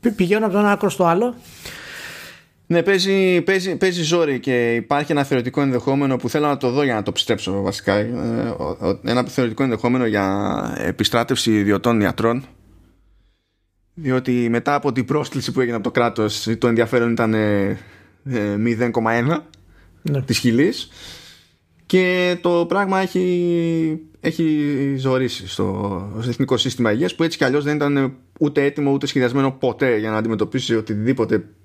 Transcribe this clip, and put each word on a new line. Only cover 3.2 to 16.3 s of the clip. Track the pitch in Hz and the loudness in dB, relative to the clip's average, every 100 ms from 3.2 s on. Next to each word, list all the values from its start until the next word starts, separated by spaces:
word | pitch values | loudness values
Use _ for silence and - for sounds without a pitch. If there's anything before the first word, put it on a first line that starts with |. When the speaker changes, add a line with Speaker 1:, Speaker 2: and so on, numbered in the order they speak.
| 185 180 | 4 2
Speaker 2:
παίζει, | 180 190 185 147 | 2 0 0 0
παίζει | 190 180 | 0 0
ζόρι | 156 175 156 131 | 0 2 2 0
και | 139 123 117 | 0 0 2
υπάρχει | 117 107 143 147 | 0 0 -2 0
ένα | 147 | -2
θεωρητικό | 135 135 120 139 | 0 0 0 -2
ενδεχόμενο | 139 123 123 135 143 131 | 0 0 0 0 0 0
που | 123 | -2
θέλω | 156 147 | 0 0
να | 139 | 0
το | 127 | 0
δω | 127 | 0
για | 143 | 0
να | 113 | 0
το | 101 | -2
πιστέψω | 92 - 107 - 98 | -4 -2 -2 -2 -2
βασικά. | 98 101 - | -2 -4 0
Ε, | 101 110 120 117 113 120 - | 0 0 -4 -4 -2 -4 -4
ο, | 71 - | -6 -4
ο, | 82 95 | -2 -2
ένα | - 120 | -2 -2
θεωρητικό | 113 - 123 110 | -2 -2 -2 0
ενδεχόμενο | 135 113 120 127 120 | -2 0 0 2 2
για | 104 95 98 101 - - - | 2 2 0 -2 -2 -4 -4
επιστράτευση | - - 101 120 120 131 - | -4 -2 0 0 0 -2 2
ιδιωτών | 107 101 101 120 117 | 2 4 2 2 2
ιατρών. | 98 90 113 123 - - - - - _ _ _ _ _ _ _ _ _ _ | 2 2 0 0 -6 -20 -20 -20 -20 _ _ _ _ _ _ _ _ _ _
Διότι | - 151 127 131 123 117 | -8 -2 0 2 0 2
μετά | 120 117 | 0 0
από | 143 143 | 0 0
την | 123 | -2
πρόσκληση | 120 151 143 139 - | 0 -2 -2 -4 -4
που | - | -2
έγινε | 123 117 | 0 0
από | |
το | 104 | -2
κράτος, | - 120 - 107 | 0 0 0 -2